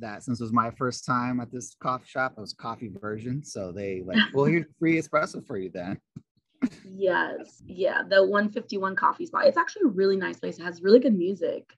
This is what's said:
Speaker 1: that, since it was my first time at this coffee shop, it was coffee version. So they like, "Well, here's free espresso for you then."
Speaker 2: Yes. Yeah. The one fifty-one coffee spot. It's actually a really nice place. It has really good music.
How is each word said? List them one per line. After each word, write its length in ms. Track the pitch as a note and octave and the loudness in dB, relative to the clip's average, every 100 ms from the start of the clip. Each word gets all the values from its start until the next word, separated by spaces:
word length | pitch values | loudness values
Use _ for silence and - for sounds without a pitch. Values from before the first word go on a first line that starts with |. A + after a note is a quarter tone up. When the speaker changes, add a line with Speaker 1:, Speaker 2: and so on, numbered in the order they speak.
Speaker 1:
that, 220 | A2+ G#2 | -10 -10
since 160 | - A#2 | -6 -6
it 40 | |
was 80 | A#2 | 0
my 180 | A#2 A#2 | 2 0
first 320 | - B2+ - | -2 -6 -4
time 360 | - B2 B2 B2 | -4 -2 -2 -4
at 100 | A#2+ | -6
this 220 | B2+ A#2 - | -12 -14 -8
coffee 260 | C3 B2+ - | -6 -6 -6
shop, 280 | C3+ C3 B2+ | -4 -4 -4
it 40 | |
was 120 | G2 | -16
coffee 360 | - A#2 A2 A2 G2 | -12 -12 -10 -12 -10
version. 440 | G#2+ G#2+ A#2+ C#3 | -8 -8 -6 -8
So 280 | C#3+ A2 F#2 | -8 -10 -8
they 300 | F2+ G2 F#2 | -6 -6 -6
like, 160 | F#2 G#2+ - | 0 0 2
"Well, 120 | C3+ C#3+ | 2 2
here's 200 | E3+ D#3 _ | 2 -2 _
free 200 | E3 D#3+ | 0 0
espresso 460 | D#3 D3+ E3 - - | 0 0 0 -6 -10
for 100 | G#2+ | -8
you 120 | F#2 | -6
then." 300 | F2+ F2 - _ - _ _ _ _ - - | -8 -8 -8 _ -20 _ _ _ _ -6 -6
Speaker 2:
Yes. 800 | F#3+ F#3+ F#3+ F3 D#3+ - - _ | -18 -2 2 2 0 -6 -12 _
Yeah. 380 | - F3+ F#3+ - F3+ | -16 -2 -2 -2 4
The 160 | G3 | 6
one 260 | F#3+ G3+ G#3 | 6 4 2
fifty-one 440 | A3+ G#3+ G3+ F#3+ | -4 -6 -4 -2
coffee 300 | F#3+ E3 D#3 F3 | 0 0 0 -6
spot. 200 | F3 F#3+ | 2 4
It's 100 | E4+ | 4
actually 280 | F4 G#4+ | -2 2
a 80 | D#4+ | 2
really 240 | F3+ G3 F#3+ | 4 2 2
nice 220 | F3 E3+ | 0 -4
place. 200 | F3+ F3 | -8 -8
It 40 | |
has 200 | F3 F3 | -10 -2
really 180 | F#3 B3 | 6 8
good 140 | B3+ G3 | 8 2
music. 560 | F3 F#3+ D#3+ - - | 0 -2 -4 -4 -10